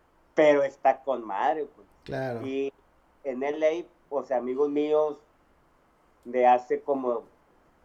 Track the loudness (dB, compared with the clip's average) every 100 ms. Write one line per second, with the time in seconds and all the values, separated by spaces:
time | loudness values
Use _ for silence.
0 | _ _ _ 2 4 6 2 0 0 2
1 | -2 -6 -4 -2 -2 -2 -6 -12 -20 _
2 | -10 -8 -6 -6 -6 -4 -4 _ _ _
3 | _ _ -8 -4 -4 0 0 0 -8 _
4 | -8 -8 -2 -4 -2 -2 0 0 0 2
5 | 0 -4 _ _ _ _ _ _ _ _
6 | _ _ -6 2 4 4 2 -6 -2 -2
7 | -2 -4 -8 _ _ _ _ _